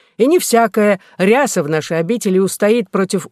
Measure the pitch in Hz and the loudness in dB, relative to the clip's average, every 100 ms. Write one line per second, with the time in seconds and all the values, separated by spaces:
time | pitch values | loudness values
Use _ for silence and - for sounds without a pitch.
0 | _ - 254 349 - 233 226 220 208 190 | _ -2 2 2 2 2 2 0 0 0
1 | - - 190 240 277 185 147 156 - 165 | -6 -2 2 2 2 -2 -2 -4 -2 -4
2 | 170 233 202 185 190 - 208 240 202 190 | -2 -2 0 0 0 0 0 0 0 -4
3 | 190 190 - | -2 -4 -4